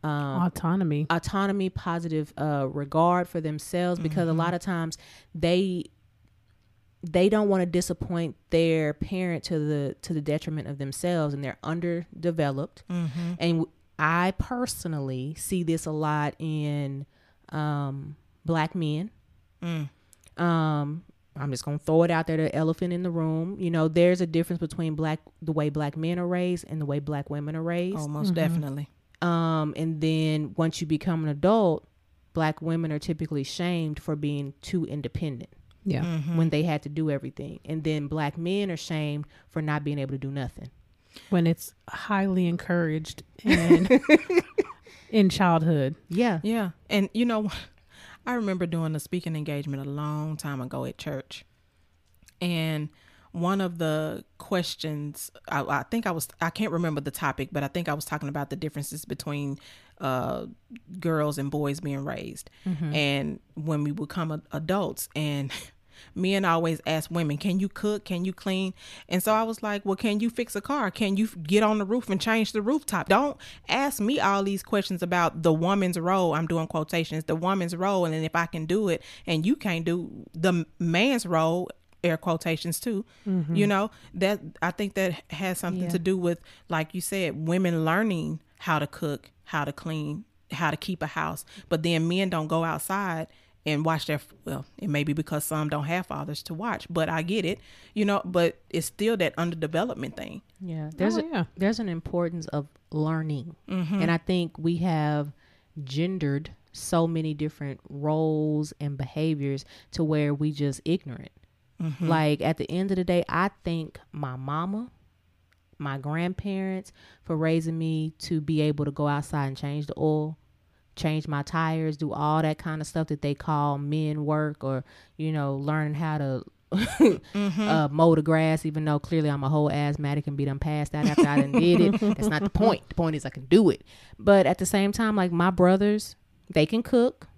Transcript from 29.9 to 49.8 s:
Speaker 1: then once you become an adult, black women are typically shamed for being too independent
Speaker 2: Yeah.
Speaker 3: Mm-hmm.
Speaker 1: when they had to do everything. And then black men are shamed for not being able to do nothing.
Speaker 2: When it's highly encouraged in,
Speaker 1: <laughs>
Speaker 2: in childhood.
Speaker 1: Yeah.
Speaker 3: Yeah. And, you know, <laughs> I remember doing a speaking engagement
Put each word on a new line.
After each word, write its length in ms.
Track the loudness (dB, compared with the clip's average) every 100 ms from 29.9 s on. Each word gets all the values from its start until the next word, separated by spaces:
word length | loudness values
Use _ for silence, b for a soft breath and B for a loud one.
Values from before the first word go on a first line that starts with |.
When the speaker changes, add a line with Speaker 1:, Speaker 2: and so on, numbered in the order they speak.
| 0
Speaker 1:
then 540 | 2 2 2 0 -2 0
once 240 | -2 0
you 60 | -2
become 340 | 0 0 0
an 60 | -2
adult, 580 | 2 4 6 4 2 _ _ _ _ _
black 260 | 0 0 0
women 300 | -2 0 0
are 60 | -2
typically 460 | -2 -4 -2 -4
shamed 560 | -4 -4 -2 0 -2 -4
for 140 | -4 -2
being 360 | -2 -2 -4 -10
too 220 | -4 -2 -2
independent 640 | -4 -6 -4 -4 -6 -12 -20 -20 _
Speaker 2:
Yeah. 180 | -2 0
Speaker 3:
Mm-hmm. 340 | 0 -2 0 2
Speaker 1:
when 140 | 4
they 120 | 4
had 180 | 2 0
to 40 | -2
do 220 | -2 0
everything. 480 | -2 -4 -10 -12 -12
And 180 | -6 -4
then 220 | -2 -2 -2
black 280 | -2 -2 -2
men 320 | -2 -2 -2
are 60 | -4
shamed 500 | -4 -2 -2 -4 -8 b b
for 120 | -6
not 200 | -2 -2
being 140 | -2 -4
able 140 | -4
to 60 | -4
do 120 | -4
nothing. 400 | -4 -6 -8 -16 _ _ _ B B B
Speaker 2:
When 160 | 2 4
it's 240 | 2 -4 _ -14
highly 580 | -12 -2 0 2 2 2
encouraged 760 | 0 0 0 2 0 -4 -14 -18 -4
in, 460 | 4 4 8 8 8 6 8 6 8 2 2
Speaker 1:
<laughs> 560 | -2 -2 -4 -20 -20 0
Speaker 2:
in 180 | 6 6
childhood. 640 | 6 4 6 4 4 2 -2 _
Speaker 1:
Yeah. 300 | 0 2 0
Speaker 3:
Yeah. 260 | 0 -2 -2 -6 -2
And, 180 | 0 2
you 120 | 2
know, 260 | 0 2 -2 -6
<laughs> 720 | -14 _ _ -20 -20 -12 -4
I 80 |
remember 320 | -2 0 0 0
doing 280 | 0 -2
a 60 | -4
speaking 340 | -4 -4 -4
engagement 500 | -4 -4 -4 -4 -6